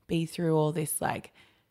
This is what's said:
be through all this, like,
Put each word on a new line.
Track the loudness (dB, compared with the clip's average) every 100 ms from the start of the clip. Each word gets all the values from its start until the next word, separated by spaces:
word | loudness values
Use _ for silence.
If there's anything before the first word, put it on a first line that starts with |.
| -4
be | -2 -2
through | -2 2 4
all | 4
this, | 0 -4 -2
like, | -2 -4 -10 -20 -20 _ _